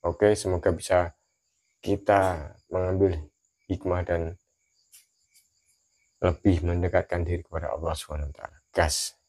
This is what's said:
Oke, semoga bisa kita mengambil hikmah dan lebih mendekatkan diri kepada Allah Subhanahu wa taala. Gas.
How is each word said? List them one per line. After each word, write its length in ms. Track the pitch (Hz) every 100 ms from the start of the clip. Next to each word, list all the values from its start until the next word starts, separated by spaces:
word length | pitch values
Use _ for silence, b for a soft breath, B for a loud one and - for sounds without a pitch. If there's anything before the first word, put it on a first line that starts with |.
Oke, 280 | 87 82 104
semoga 400 | 104 95 90 98
bisa 400 | 82 - 92 87 _ _ _ _ _ _ _
kita 720 | - 98 - 101 95 85 69 - _
mengambil 480 | 92 92 95 98 82 - _ _ _ -
hikmah 340 | 92 92 90
dan 360 | 87 85 82 90 _ _ _ _ _ - _ _ _ _ _ _ _ _ _ _ _ _
lebih 400 | 90 85 104 85
mendekatkan 560 | 87 87 90 87 - 87
diri 240 | 82 87
kepada 320 | - 80 76 -
Allah 160 | 82
Subhanahu 400 | 80 - 76 71
wa 40 | -
taala. 200 | - _ _
Gas. 400 | - 78 - - _